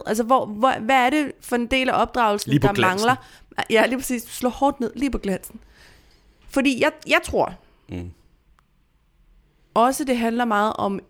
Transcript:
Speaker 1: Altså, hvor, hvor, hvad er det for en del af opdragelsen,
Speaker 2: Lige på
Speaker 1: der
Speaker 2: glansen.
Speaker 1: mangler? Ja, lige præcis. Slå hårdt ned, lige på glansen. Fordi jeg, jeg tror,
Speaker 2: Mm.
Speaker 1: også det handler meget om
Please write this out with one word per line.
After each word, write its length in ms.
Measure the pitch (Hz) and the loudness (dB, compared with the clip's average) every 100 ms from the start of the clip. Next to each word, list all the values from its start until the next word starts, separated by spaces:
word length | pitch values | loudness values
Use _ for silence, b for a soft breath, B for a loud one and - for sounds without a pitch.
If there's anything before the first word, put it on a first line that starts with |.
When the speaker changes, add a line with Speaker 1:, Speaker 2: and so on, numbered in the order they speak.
| - | -2
Speaker 1:
Altså, 180 | 214 | -2
hvor, 220 | 226 262 - | 2 0 0
hvor, 340 | 208 254 - | 0 0 0
hvad 160 | 214 269 | 2 2
er 140 | 247 | 4
det 220 | 302 277 - | 2 -2 -6
for 140 | - 240 | -4 -4
en 120 | 240 | 0
del 220 | 262 254 | 0 2
af 120 | - | 0
opdragelsen, 480 | 233 254 226 208 - | 0 0 0 0 2
Speaker 2:
Lige 100 | 139 | 2
på 80 | 208 | 4
Speaker 1:
der 60 | |
Speaker 2:
glansen. 340 | - 185 185 226 | 4 2 2 2
Speaker 1:
mangler? 80 | 254 B B B - - | 0 B B B -8 2
Ja, 160 | 220 226 | 4 4
lige 120 | 254 | 0
præcis. 260 | 269 247 | -4 -6
Slå 260 | - - 254 | -6 -4 -4
hårdt 300 | 233 277 285 | 0 0 0
ned, 120 | 233 - | -6 -4
lige 160 | 269 | -4
på 60 | 233 | -2
glansen. 420 | 196 185 - 226 - b b b b b b b - | -4 -6 -8 -20 -20 b b b b b b b -6
Fordi 320 | - 269 240 | 0 0 2
jeg, 100 | 294 311 - | 0 -2 0
jeg 120 | 311 | 0
tror, 300 | 349 226 - 180 _ _ - | 0 -2 -2 -6 _ _ -14
Speaker 2:
Mm. 200 | 90 87 85 _ _ _ _ _ _ _ _ _ _ _ _ _ _ _ | -12 -12 -16 _ _ _ _ _ _ _ _ _ _ _ _ _ _ _
Speaker 1:
også 300 | 220 240 269 | 0 2 0
det 140 | 269 240 | -2 -2
handler 280 | 226 233 240 | -2 -2 0
meget 280 | 208 214 - | 0 0 -2
om 240 | 202 196 | -4 -4